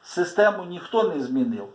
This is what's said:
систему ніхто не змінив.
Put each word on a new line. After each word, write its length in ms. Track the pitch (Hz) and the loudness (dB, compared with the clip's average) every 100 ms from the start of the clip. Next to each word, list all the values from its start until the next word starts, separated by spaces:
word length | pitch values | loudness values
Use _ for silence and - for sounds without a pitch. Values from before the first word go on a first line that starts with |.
систему 600 | - - 175 - 208 196 180 | -6 -2 0 4 4 4 -8
ніхто 340 | 175 - 226 | -12 -2 2
не 180 | 220 151 | 2 0
змінив. 440 | 127 131 120 110 101 | -2 0 0 -2 -8